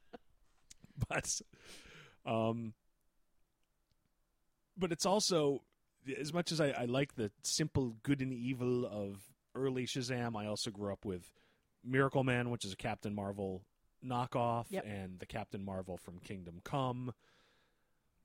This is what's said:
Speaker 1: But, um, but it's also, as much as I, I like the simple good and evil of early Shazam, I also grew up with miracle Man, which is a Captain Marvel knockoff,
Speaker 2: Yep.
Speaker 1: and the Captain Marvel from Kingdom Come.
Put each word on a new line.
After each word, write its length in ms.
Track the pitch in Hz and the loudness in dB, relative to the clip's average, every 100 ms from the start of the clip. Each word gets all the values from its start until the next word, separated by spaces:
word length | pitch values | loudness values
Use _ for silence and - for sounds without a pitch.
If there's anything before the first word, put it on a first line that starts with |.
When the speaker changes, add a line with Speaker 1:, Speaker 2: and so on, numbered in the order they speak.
| - - - _ _ _ - - - - - | -16 -20 -20 _ _ _ -20 -20 -12 -6 -2
Speaker 1:
But, 320 | 165 - - - - - - - - - - | -2 -2 -4 -6 -18 -20 -20 -18 -20 -20 -10
um, 480 | - 113 113 117 113 - _ _ _ _ _ _ _ _ _ _ _ _ _ _ _ _ _ _ _ - | 0 2 2 0 -4 -10 _ _ _ _ _ _ _ _ _ _ _ _ _ _ _ _ _ _ _ -2
but 140 | 175 | 0
it's 120 | 165 | 2
also, 580 | 196 208 - 175 147 135 - _ _ _ 127 127 | 4 4 6 6 6 4 -2 _ _ _ -8 -6
as 120 | 147 | -2
much 200 | 170 170 | 0 0
as 80 | 160 | 2
I, 80 | 147 | 2
I 160 | 120 | 2
like 320 | 120 131 143 - | 0 2 0 0
the 160 | 107 - | -4 -4
simple 540 | - - 156 - 127 113 | -2 0 2 2 0 0
good 160 | - 139 | 0 2
and 120 | 131 | 0
evil 540 | 123 123 127 123 123 123 | -2 -2 0 2 2 2
of 320 | 104 101 98 - _ _ 120 | -2 -4 -6 -14 _ _ -2
early 300 | 135 127 120 | 0 0 -2
Shazam, 500 | 139 123 127 120 110 | -2 0 0 0 -2
I 100 | 107 | -2
also 240 | 104 - | -2 -4
grew 220 | 101 101 | -2 -2
up 120 | 98 | -2
with 280 | 104 90 - - _ _ _ _ | -2 -4 -6 -20 _ _ _ _
miracle 400 | 120 131 135 139 | 0 4 6 4
Man, 260 | 131 123 120 | 4 4 2
which 140 | 117 | -2
is 80 | 101 | -4
a 40 | 92 | -4
Captain 380 | 117 104 107 | -4 -2 -4
Marvel 480 | 104 98 101 95 92 - _ _ _ | -2 -2 -2 -4 -4 -10 _ _ _
knockoff, 640 | 127 123 127 131 120 117 113 | -4 -2 0 2 2 2 -2
Speaker 2:
Yep. 140 | - 107 | -4 -4
Speaker 1:
and 320 | 101 92 92 | -4 -6 -8
the 80 | - | -8
Captain 380 | 113 104 104 | -8 -6 -6
Marvel 320 | 98 95 92 87 | -4 -4 -4 -8
from 220 | - 87 | -10 -14
Kingdom 400 | - 101 87 85 | -10 -10 -10 -12
Come. 480 | - 143 127 123 123 - _ _ _ _ _ _ _ _ _ _ | -4 -2 0 -2 -6 -10 _ _ _ _ _ _ _ _ _ _